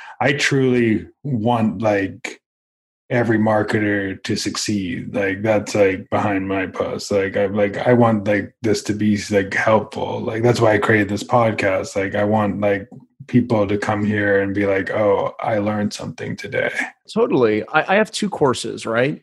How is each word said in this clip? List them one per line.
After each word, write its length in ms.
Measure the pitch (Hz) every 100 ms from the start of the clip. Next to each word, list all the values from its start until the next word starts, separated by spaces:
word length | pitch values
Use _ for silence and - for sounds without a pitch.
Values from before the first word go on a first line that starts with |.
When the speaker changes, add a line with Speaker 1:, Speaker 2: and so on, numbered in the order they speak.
| - -
Speaker 1:
I 140 | 127
truly 760 | 143 - 139 131 123 117 101 - _
want, 600 | 147 123 110 120 110 95
like, 580 | 110 101 95 98 - - _ _ _ _ _ _ _
every 260 | 127 113 110
marketer 840 | 107 107 104 110 104 101 98 95
to 120 | - 104
succeed. 760 | 104 - - 104 92 85 -
Like, 300 | - 98 95
that's, 320 | 110 104 104 107
like, 340 | 98 95 -
behind 380 | 101 101 95 95
my 180 | 95 92
post. 460 | - 87 - -
Like, 260 | 101 98 104
I, 80 | 101
like, 320 | 104 101 85
I 160 | 123
want, 320 | 123 117 107 104
like, 300 | 104 98 -
this 180 | 113 101 -
to 80 |
be, 260 | 104 107 101 -
like, 240 | 104 95
helpful. 680 | - - 110 104 - 95 -
Like, 200 | 123 110
that's 180 | 117 117
why 140 | 113
I 60 | 104
created 300 | - 110 98
this 140 | 101
podcast. 720 | - 123 113 104 101 95 98 101
Like, 200 | 95 101
I 80 |
want, 360 | 104 107 101 95
like, 300 | 104 98 95 - - _ -
people 380 | 123 - 107 101
to 120 | 104
come 280 | - 104 104
here 340 | 107 101 98
and 140 | 98
be 140 | 98 101
like, 240 | 98 95
"Oh, 420 | 104 104 95 - -
I 180 | - 107
learned 360 | 101 107 104
something 420 | - - - - -
today." 360 | - - - - - - _
Speaker 2:
Totally. 560 | 214 240 147 113 107 -
I, 240 | 156 -
I 20 | 196
have 160 | 220
two 180 | - 208
courses, 560 | - 143 117 113 104 110
right? 340 | 113 131 156